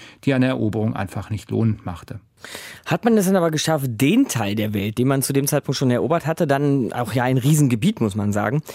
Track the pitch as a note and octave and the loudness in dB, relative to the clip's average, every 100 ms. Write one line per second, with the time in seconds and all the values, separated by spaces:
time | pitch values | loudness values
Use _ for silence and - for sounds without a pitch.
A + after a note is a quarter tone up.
0 | - - - C3 B2+ C3 A2 A2 A2 - | -16 -6 -2 2 2 0 -2 -2 -2 -4
1 | G2+ - - G#2 - G#2 A2+ G#2+ F#2+ F2 | -6 -8 -8 -8 -4 0 0 0 -6 -12
2 | - - _ _ - - - - - - | -12 -16 _ _ -18 -16 -16 -16 -4 -2
3 | A#3+ A3 F#3 F#3+ E3 D3+ - D#3+ C3+ G#2+ | 2 2 4 2 2 0 0 0 -2 0
4 | C3+ A#3 C4+ A#2 G2+ G#2+ G#2 G#2 G2+ A2+ | 2 4 2 0 -2 -2 -2 -2 -4 0
5 | B2+ C3+ C3 C#3 C#3+ D3 - C3+ C3 B2 | 0 0 0 0 0 -2 -2 0 2 2
6 | G#2+ E3 D3+ D#3+ D#3 C#3 C#3+ C#3 G#2+ - | 2 0 0 -2 0 2 2 2 0 -4
7 | A#2+ A#2+ B2 C3 C3 D3+ C#3+ A#2 D#3+ A3 | -2 0 2 2 4 4 4 2 0 0
8 | A2 G2+ G2+ G2+ G#2 C#3+ - | -2 0 -2 0 0 -2 -6